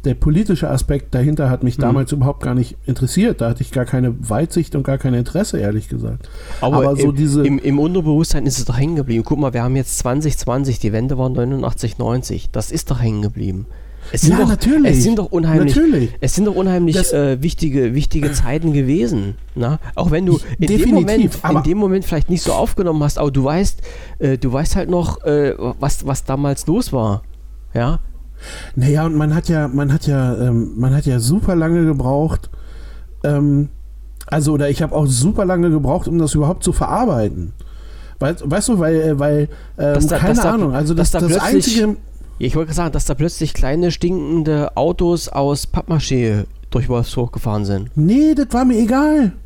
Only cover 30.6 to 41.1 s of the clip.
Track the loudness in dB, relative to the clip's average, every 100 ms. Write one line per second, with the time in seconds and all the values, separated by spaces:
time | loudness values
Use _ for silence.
30.6 | -2 0 2 2 2 0 2 2 2 2
31.6 | 2 2 2 2 0 2 0 -2 -6 -12
32.6 | -12 -14 -14 -14 -14 -6 -2 2 2 2
33.6 | 0 -6 -16 -16 -16 -16 -4 0 2 2
34.6 | 0 0 -2 0 0 2 2 2 0 2
35.6 | 2 2 2 0 0 0 2 2 0 0
36.6 | 0 0 0 0 2 2 0 -2 -8 -10
37.6 | -16 -16 -16 -16 -16 -4 -4 -2 -2 0
38.6 | 2 2 4 2 2 2 2 2 0 -6
39.6 | -16 -2 0 2 2 2 2 4 2 2
40.6 | 0 0 0 2 2